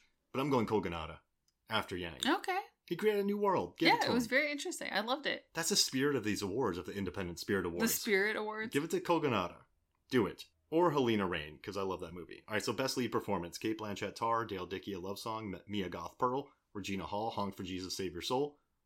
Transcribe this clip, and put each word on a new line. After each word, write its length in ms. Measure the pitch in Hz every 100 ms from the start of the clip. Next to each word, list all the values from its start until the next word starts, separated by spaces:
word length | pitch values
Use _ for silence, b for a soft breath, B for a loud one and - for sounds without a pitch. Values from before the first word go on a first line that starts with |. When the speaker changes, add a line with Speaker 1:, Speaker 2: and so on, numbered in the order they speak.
| _ _ _
Speaker 1:
But 60 | 123
I'm 100 | 143
going 180 | 131 107
Kogonada, 500 | 107 90 85 80 78 _ _ _ _ -
After 280 | 110 - 90
Yang. 220 | 85 71 247
Speaker 2:
Okay. 300 | 392 - 370 440 _ -
Speaker 1:
He 100 | 170
created 260 | 214 202
a 40 | 202
new 120 | 208
world. 380 | 202 170 90 -
Give 100 | 160
Speaker 2:
Yeah, 80 | 466
Speaker 1:
it 60 |
to 100 | -
Speaker 2:
it 20 |
was 120 | 240 226
Speaker 1:
him. 40 |
Speaker 2:
very 220 | 254 294
interesting. 380 | 294 359 330 -
I 80 | 190
loved 240 | 220 294 -
it. 200 | - -
Speaker 1:
That's 160 | - 165
the 60 | 202
spirit 400 | - 131 143 139
of 80 |
these 180 | 107 95
awards, 360 | 101 107 117 87
of 80 | 92
the 60 | 98
Independent 440 | 92 95 90 82
Spirit 260 | - 98 87
Awards. 260 | 85 233
Speaker 2:
The 60 | -
Spirit 360 | 240 190 208 220
Awards. 360 | 214 214 220
Speaker 1:
Give 100 | 139
it 80 | 160
to 80 | 185
Kogonada. 560 | 185 165 147 107 87 - - _ _ _ _
Do 160 | 127 92
it. 160 | - - _ _
Or 220 | 160 175
Helena 340 | 147 120 110 95
Rain, 340 | 85 76 78
'cause 140 | - 98
I 60 |
love 180 | 95 87
that 120 | 85
movie. 300 | 87 82 - -
All 60 | 107
right, 80 |
so 100 | 123
Best 240 | 107 131 -
Lead 140 | 113
Performance, 460 | 120 - 95 87 -
Cate 200 | 110 110
Blanchett, 380 | 107 98 101 -
Tar, 280 | 113 113 107
Dale 200 | 95 87
Dickey, 280 | 95 -
A 60 | 95
Love 180 | 95 101
Song, 340 | 117 110 107
M-, 80 | 92 -
Mia 200 | 104 90
Goth, 300 | 90 85 -
Pearl, 320 | 123 131 - B B
Regina 320 | 104 95 98 82
Hall, 240 | 101 113
Honk 260 | 110 101 -
for 80 |
Jesus, 320 | 92 92 92 -
Save 180 | 95
Your 80 | 85
Soul, 340 | - 131 147 b b b